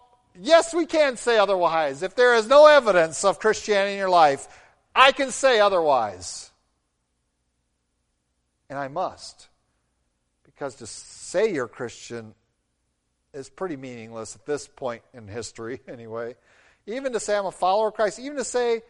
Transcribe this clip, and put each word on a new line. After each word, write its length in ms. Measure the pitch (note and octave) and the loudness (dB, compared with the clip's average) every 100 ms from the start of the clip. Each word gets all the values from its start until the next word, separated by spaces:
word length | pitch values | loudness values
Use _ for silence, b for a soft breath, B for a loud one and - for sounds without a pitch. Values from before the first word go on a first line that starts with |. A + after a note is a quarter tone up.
| _ _ _ F#3 | _ _ _ -8
yes, 320 | G#3 E4 - | 2 4 4
we 120 | E4+ D#4+ | -4 -2
can 300 | D#4+ D4 A#3+ | 0 0 -2
say 220 | - A3+ | 0 2
otherwise. 680 | G3 F#3+ E3+ E3 D3+ C3+ | 2 2 0 0 -2 -4
If 100 | F#3 | -4
there 200 | - B3 | 2 4
is 120 | A#3 G#3+ | 4 4
no 200 | C#4+ D4+ | 8 10
evidence 580 | D4 A#3 F3+ E3 - | 8 6 4 2 0
of 160 | G3 - | -2 0
Christianity 540 | A3 G#3 - G3+ G3 | 0 0 0 0 0
in 40 | G3 | -4
your 100 | F#3+ | 2
life, 380 | F3 D3+ C#3 - b b b _ | 4 4 2 -6 b b b _
I 160 | - C4+ | 4 4
can 220 | C4+ C4+ | 4 -4
say 260 | - C4+ A3+ | 0 2 4
otherwise. 920 | G#3 F#3+ D#3 C3 A2 F2+ F2+ - - _ _ _ _ _ _ _ _ _ _ _ _ _ _ _ _ _ _ _ _ _ - | 4 2 2 0 -2 -8 -16 -16 -20 _ _ _ _ _ _ _ _ _ _ _ _ _ _ _ _ _ _ _ _ _ -14
And 80 | C#3 | -12
I 80 | C#3 | -10
must. 600 | D#3 E3+ - - - - _ _ _ _ _ _ _ _ _ | -8 -8 -10 -20 -20 -20 _ _ _ _ _ _ _ _ _
Because 320 | _ - C#3+ - | _ -12 -12 -12
to 100 | A2+ | -18
say 680 | - - - - F3 A3 | -18 -20 -20 -8 -2 -2
you're 160 | D#3 A#2+ | -2 -8
Christian 680 | - A#2+ - - A#2 A2 _ _ _ _ _ _ _ _ _ _ | -10 -14 -14 -16 -16 -18 _ _ _ _ _ _ _ _ _ _
is 160 | C#3+ C3 | -20 -18
pretty 280 | - F#3+ C#3 | -12 -10 -10
meaningless 600 | C3 A#2+ A2+ A2+ A2 - | -14 -16 -16 -14 -14 -14
at 100 | - | -8
this 220 | C#3+ - | -8 -10
point 340 | - C3 A#2 _ | -12 -10 -10 _
in 140 | B2 G#2 | -20 -16
history, 540 | A2+ G#2+ - A2+ B2+ | -12 -12 -12 -12 -14
<laughs> 40 | - | -16
anyway. 480 | C3 A2+ A2+ A#2 B2 b b b b - | -18 -14 -12 -12 -14 b b b b -12
Even 260 | B3 C4+ | -10 -6
to 60 | A3+ | -6
say 180 | - G#3 | -4 -4
I'm 100 | F#3+ | -4
a 40 | |
follower 380 | - F3+ G3 A3 | -2 0 0 0
of 60 | |
Christ, 260 | G#3+ G#3+ A3+ | -2 -4 -4
even 160 | C4 D4 | -12 -10
to 80 | |
say 380 | A#3 B3 A#3+ A3+ | -6 -2 -2 -4